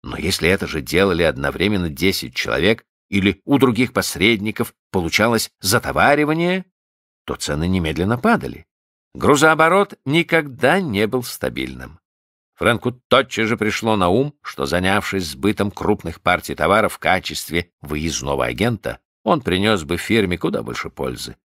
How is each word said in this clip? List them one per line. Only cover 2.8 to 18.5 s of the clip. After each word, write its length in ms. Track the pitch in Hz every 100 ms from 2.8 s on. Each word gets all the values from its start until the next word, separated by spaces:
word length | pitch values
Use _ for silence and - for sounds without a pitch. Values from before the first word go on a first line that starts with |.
| _ _ _
или 320 | 98 95 92
у 140 | - 139
других 340 | 131 113 123
посредников 840 | - 90 - 98 113 104 104 117 _ _
получалось 600 | 95 82 - 110 113 - _
затоваривание, 1040 | 98 113 - 135 110 147 151 160 170 185 185 _ _ _ _ _
то 100 | -
цены 340 | - - 73 85
немедленно 500 | 92 78 78 92 123
падали. 480 | 220 226 64 - _ _ _ _ _
Грузооборот 840 | - 98 143 156 156 160 190 202 -
никогда 760 | - 160 160 165 147 117 123 185
не 260 | 175 98 107
был 160 | 123
стабильным. 760 | 127 - 65 60 65 64 64 78 _ _ _ _ _
Фрэнку 380 | _ - 113 123 123 _
тотчас 400 | 123 127 - 110
же 80 | 113
пришло 400 | 107 - 113 107
на 120 | 87
ум, 260 | 101 143 _
что, 240 | - - 69
занявшись 640 | 85 92 101 - 98 85
сбытом 400 | 65 95 104 104
крупных 500 | - - 104 82 -
партий 340 | - 87 -
товара 340 | - 80 101 101
в 100 | -
качестве 720 | 82 92 - 78 - 85 82 _
выездного 680 | 67 76 80 73 67 69
агента, 540 | 62